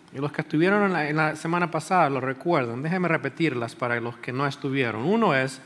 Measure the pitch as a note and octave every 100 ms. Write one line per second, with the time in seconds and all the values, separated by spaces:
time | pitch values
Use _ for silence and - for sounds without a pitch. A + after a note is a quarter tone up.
0 | - B2+ C#3+ - D3+ D3+ F3 G#3 G3+ F3
1 | D3 D3+ D#3 D#3 E3 F3 F3 D#3+ - F#3
2 | D3+ C#3 C3 B2+ F3 E3 A#2+ A#2 D#3 F#3
3 | F3+ D#3+ C3+ - D#3+ B2 A#2 - B2 A#2+
4 | A#2 A#2 - B2+ C#3+ C#3 C#3+ C3+ B2 G#2+
5 | C3+ A3 G#3+ C3+ C3 -